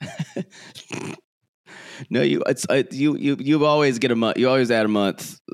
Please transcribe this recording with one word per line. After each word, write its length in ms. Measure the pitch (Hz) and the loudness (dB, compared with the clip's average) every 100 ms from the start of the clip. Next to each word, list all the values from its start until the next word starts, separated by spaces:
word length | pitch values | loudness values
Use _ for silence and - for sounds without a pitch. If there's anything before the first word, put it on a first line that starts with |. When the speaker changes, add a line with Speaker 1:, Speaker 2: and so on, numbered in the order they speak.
Speaker 1:
<laughs> 1000 | - - 156 - - - - - - - - - _ _ _ _ - - - - 135 | -16 -8 -8 -8 -10 -14 -20 -20 -14 -10 -10 -12 _ _ _ _ -20 -20 -20 -18 -4
Speaker 2:
No, 140 | 120 | 0
you, 200 | 143 143 - | 2 0 0
it's, 180 | 131 - | -2 0
uh, 140 | 135 127 | 0 0
you, 240 | 135 147 143 | 0 0 0
you, 180 | 143 139 | -2 -2
you 280 | 131 151 151 | 0 2 4
always 320 | 151 147 117 | 4 2 2
get 120 | 123 | 0
a 60 | 117 | 2
month. 220 | 113 - | 2 2
You 100 | 127 | 2
always 220 | 131 120 | 4 2
add 160 | 113 107 | 2 2
a 20 | |
month. 500 | 107 98 - - - - | 2 0 -2 -10 -16 -18